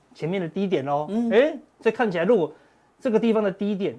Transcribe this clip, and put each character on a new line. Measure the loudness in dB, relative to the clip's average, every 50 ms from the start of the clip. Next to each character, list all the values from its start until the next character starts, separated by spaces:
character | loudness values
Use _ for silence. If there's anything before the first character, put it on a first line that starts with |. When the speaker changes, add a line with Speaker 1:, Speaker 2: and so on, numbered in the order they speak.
| _ _ -14
Speaker 1:
前 | -8 -6
面 | -4 -4 -4
的 | -4 -4
低 | -4 -2 -2
点 | 0 0 -2 0
喽。 | 0 -2 -2 -2 -4
Speaker 2:
嗯。 | -4 -2 0 2
Speaker 1:
哎， | 4 4 4 4 0 -4 -14 _ _ -4 -2
所 | -2 0
以 |
看 | 0 0 -2
起 | 0
来 | 0 2
如 | 4 4
果 | 4 2 0 -6 -10 _ _ _ _ _ _ _ _
这 | -4 0
个 | 0 2
地 | 2 2 2
方 | 2 0
的 | -2
低 | -2 -2 -4 -4 -4
点， | -2 -4 -6 -6